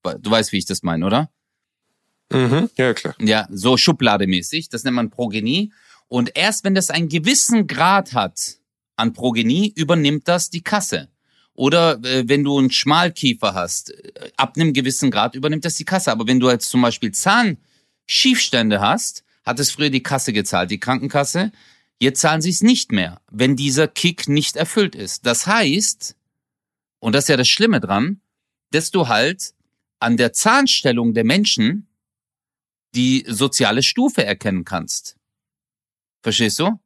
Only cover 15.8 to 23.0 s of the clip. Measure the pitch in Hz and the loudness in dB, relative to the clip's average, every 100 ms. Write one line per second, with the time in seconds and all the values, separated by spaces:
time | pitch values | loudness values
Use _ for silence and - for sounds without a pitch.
15.8 | - 190 - 113 113 127 123 120 - 127 | -4 -2 0 -2 2 2 4 2 0 2
16.8 | 123 - 110 - 190 220 226 139 _ _ | 2 0 -6 -2 2 2 2 -4 _ _
17.8 | _ _ - - 262 254 - 127 110 101 | _ _ -4 2 2 2 0 0 2 2
18.8 | 101 202 - - _ _ - 120 139 - | 2 0 -4 -10 _ _ -8 -4 -4 -2
19.8 | 151 131 - 139 - 107 98 92 90 104 | -2 -2 -2 -4 -2 -2 -2 -2 -2 -6
20.8 | - 127 135 147 143 170 208 _ _ _ | -4 -4 -2 -2 -2 -2 -4 _ _ _
21.8 | _ _ 127 135 160 160 165 175 214 254 | _ _ 0 2 0 2 0 2 4 4
22.8 | - 104 | 0 -2